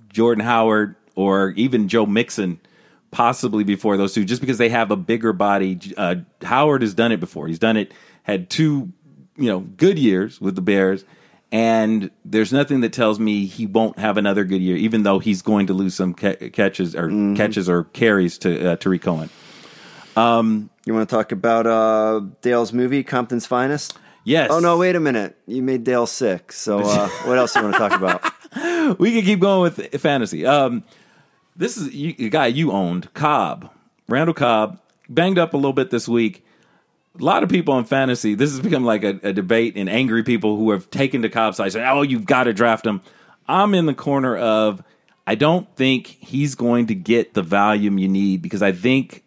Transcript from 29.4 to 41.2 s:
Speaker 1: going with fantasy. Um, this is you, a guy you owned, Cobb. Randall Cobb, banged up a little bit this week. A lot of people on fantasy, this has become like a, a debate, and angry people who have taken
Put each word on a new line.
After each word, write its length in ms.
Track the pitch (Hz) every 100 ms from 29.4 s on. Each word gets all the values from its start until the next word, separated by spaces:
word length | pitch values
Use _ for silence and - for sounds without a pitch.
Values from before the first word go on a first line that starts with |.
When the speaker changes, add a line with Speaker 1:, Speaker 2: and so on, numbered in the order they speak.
Speaker 1:
going 200 | 196 190
with 360 | 175 - - 143
fantasy. 440 | 156 143 107 - 107
Um, 380 | 143 131 117 - _ _ _ _ _ _ 175
this 180 | 170 226
is 180 | 143
you, 220 | 143 156 -
a 100 | 113
guy 160 | 156 127
you 240 | 135 156
owned, 420 | 98 90 90 -
Cobb. 560 | - 151 139 87 - - _ _ _ -
Randall 260 | 123 165
Cobb, 460 | 160 127 110 107 92 _ _ -
banged 280 | 143 180 180
up 160 | 165
a 40 | 143
little 160 | 139
bit 160 | 135 131
this 180 | 120 113
week. 380 | 120 113 92 _ _ _ _ _ _ _ -
A 40 |
lot 200 | 151 208
of 60 | 175
people 240 | 185 151
on 100 | 131
fantasy, 500 | 117 135 131 120 110
this 180 | 104 147
has 100 | 135
become 240 | 196 147 120
like 180 | 107
a, 160 | 101 98
a 100 | 101
debate, 420 | 98 92 117 117 101
and 140 | 95
angry 340 | 110 127 113
people 320 | 113 117 107 104
who 160 | 110
have 180 | 98 -
taken 320 | - 139 131